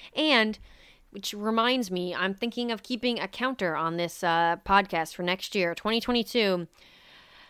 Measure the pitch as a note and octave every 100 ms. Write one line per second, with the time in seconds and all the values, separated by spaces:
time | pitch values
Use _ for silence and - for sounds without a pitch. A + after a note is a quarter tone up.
0 | - - D#4 B3 A3 G#3+ - - - -
1 | _ G#3 - G#3 G#3+ A3+ A#3+ B3+ F#3+ F3+
2 | F3+ E3+ F#3+ G3 A#3+ A#3+ A#3+ A3 - A#3+
3 | B3 A#3 F#3+ - B3+ B3+ F3+ D3+ E3 E3+
4 | E3+ - F3 E3 E3+ E3+ - G3 F#3+ E3+
5 | D#3 - F3+ F#3+ - G#3 E3+ E3 G#3 A3+
6 | B3 A#3+ - A#3 G3+ F3+ E3 - - -
7 | - - - -